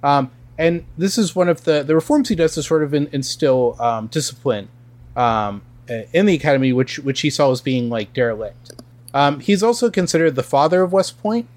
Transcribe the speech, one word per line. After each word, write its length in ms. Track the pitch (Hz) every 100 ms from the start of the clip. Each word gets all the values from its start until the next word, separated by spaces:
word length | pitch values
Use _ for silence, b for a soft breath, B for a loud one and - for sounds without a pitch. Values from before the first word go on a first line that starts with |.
Um, 260 | 143 143 131 - - -
and 280 | 165 170 - -
this 180 | 190 214
is 180 | 190 185
one 140 | 175
of 140 | 165
the, 180 | - 147
the 140 | 143 160
reforms 340 | 160 302 -
he 60 | 180
does 180 | 160
to 80 | -
sort 200 | 143 160
of 100 | 151
in-, 160 | 147 143
instill, 640 | 143 131 - 147 127 123 117
um, 260 | 120 113 110
discipline, 600 | 156 135 - 135 107 98 - - - - -
um, 480 | 123 110 104 101 - - -
uh, 120 | 117 104
in 120 | 165 208
the 80 |
academy, 400 | 160 147 139 131
which, 240 | 127 127 -
which 220 | 139 131
he 80 | 151
saw 220 | 135 143
as 100 | 127
being, 280 | - 127 120
like, 220 | 117 104
derelict. 580 | - 120 110 107 - - - - - -
Um, 260 | 139 143 143
he's 220 | - 202
also 260 | 226 233 240
considered 460 | - 175 160 165 131
the 80 |
father 380 | - 139 151 180
of 100 | 185
West 300 | 190 185 -
Point. 260 | 208 233 233